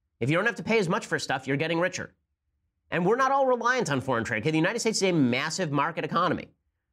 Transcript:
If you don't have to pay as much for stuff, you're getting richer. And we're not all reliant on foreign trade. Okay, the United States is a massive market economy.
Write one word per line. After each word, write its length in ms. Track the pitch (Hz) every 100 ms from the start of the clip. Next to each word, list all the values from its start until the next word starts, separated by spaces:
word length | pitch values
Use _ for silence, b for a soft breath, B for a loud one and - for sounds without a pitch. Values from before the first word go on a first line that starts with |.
| _ -
If 100 | 120
you 60 | 165
don't 100 | 220
have 100 | 226
to 60 |
pay 160 | 190 220
as 100 | 170
much 180 | 214 -
for 120 | 151
stuff, 300 | - 135 131
you're 80 | 135
getting 240 | 160 170
richer. 340 | 180 - - _ _ _ _ _ _ _ -
And 120 | 160
we're 120 | 180 240
not 160 | 269
all 140 | 277 269
reliant 440 | 247 233 254 190
on 100 | 139
foreign 220 | 139 117
trade. 200 | 107 110
Okay, 100 | 127
the 60 | 156
United 200 | 170 233
States 200 | 226 185
is 100 | 190
a 40 |
massive 600 | 170 123 123 156 175 170
market 320 | 143 151 165
economy. 420 | 156 165 175 113 - _ _ _ _